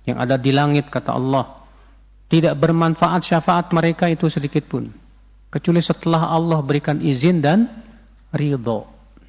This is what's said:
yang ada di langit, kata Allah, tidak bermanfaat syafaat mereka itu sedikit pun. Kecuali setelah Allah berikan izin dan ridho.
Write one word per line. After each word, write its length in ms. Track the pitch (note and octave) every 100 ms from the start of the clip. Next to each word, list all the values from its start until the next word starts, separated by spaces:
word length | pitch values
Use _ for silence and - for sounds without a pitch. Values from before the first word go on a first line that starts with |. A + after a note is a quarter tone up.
| -
yang 80 | B2
ada 160 | B2
di 160 | C3 C3
langit, 400 | C#3 D3 D3 C#3
kata 240 | B2 -
Allah, 460 | B2 C3 C3+ A#2+ - - - - - - - -
tidak 240 | E3 D#3 C#3+
bermanfaat 720 | D#3+ E3 E3 D#3 E3+ F3 -
syafaat 480 | E3 E3+ F3 F3 D#3+
mereka 320 | E3 D#3+ E3+
itu 240 | D#3+ D#3+
sedikit 320 | D3+ C#3+ D3+
pun. 240 | - B2+ A#2 - - _ _ _ -
Kecuali 320 | C#3+ - E3+
setelah 480 | D#3+ - F3 E3 E3
Allah 320 | D#3+ E3+ D#3+
berikan 400 | C3+ D3 D#3 D3
izin 400 | D#3 B2+ D#3+ F3
dan 240 | C#3+ F#3+ A#3+ - - - - - -
ridho. 560 | D3+ D3 C#3 A2+ A2+ - - - -